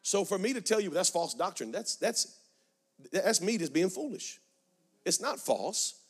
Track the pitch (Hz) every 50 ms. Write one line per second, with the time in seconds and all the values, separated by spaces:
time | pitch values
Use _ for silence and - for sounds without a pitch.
0 | - - - 202 190 - 208 185 185 240 269 240 175 - 220 220 208 180 143 175
1 | 185 - - 170 175 - - 233 170 196 185 - - 110 117 202 233 - - -
2 | 165 220 233 - - - - - _ _ _ _ _ _ _ _ _ _ _ _
3 | 135 - - 190 - 196 226 - 170 202 233 208 165 147 135 160 175 185 - 247
4 | 302 294 202 123 - - - - _ _ _ _ _ _ _ _ _ _ _ _
5 | _ 185 180 - 196 277 - - - - 127 - 101 156 226 - - - - -
6 | - _